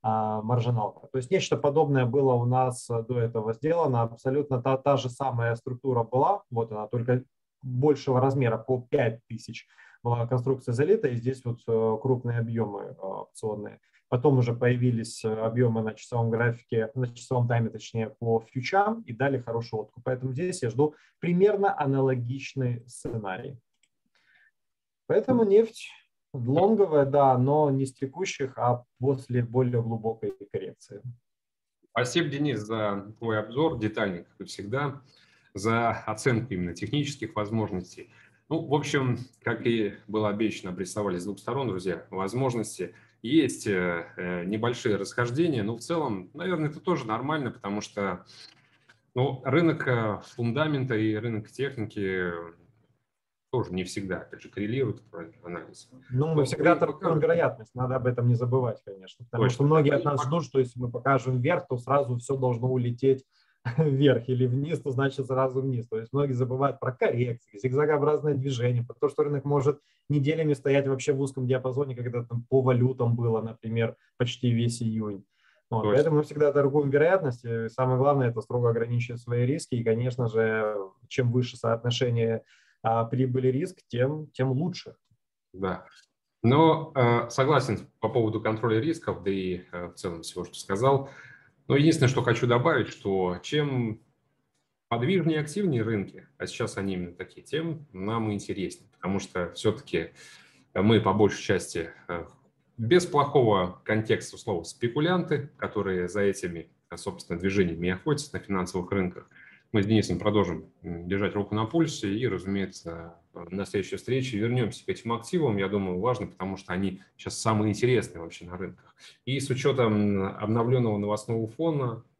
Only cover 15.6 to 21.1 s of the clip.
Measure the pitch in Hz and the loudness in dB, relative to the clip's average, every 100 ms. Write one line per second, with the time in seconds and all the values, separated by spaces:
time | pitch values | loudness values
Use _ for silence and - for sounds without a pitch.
15.6 | 123 113 110 107 - 120 117 113 120 117 | 2 2 -2 -6 -6 -2 0 2 0 -2
16.6 | _ 113 110 131 123 - - 127 120 117 | _ -2 -2 -4 -6 -6 -4 0 2 2
17.6 | 113 110 - 113 110 - 117 113 113 131 | 0 -4 -8 -6 -6 -4 0 0 0 -8
18.6 | 123 196 202 226 226 113 139 127 120 113 | 0 2 2 0 -8 -2 0 0 -2 -6
19.6 | 117 110 107 - 131 127 131 131 180 - | -4 -6 -8 -8 -6 -4 -4 -4 -4 -4
20.6 | 120 117 151 - _ | -4 0 0 0 _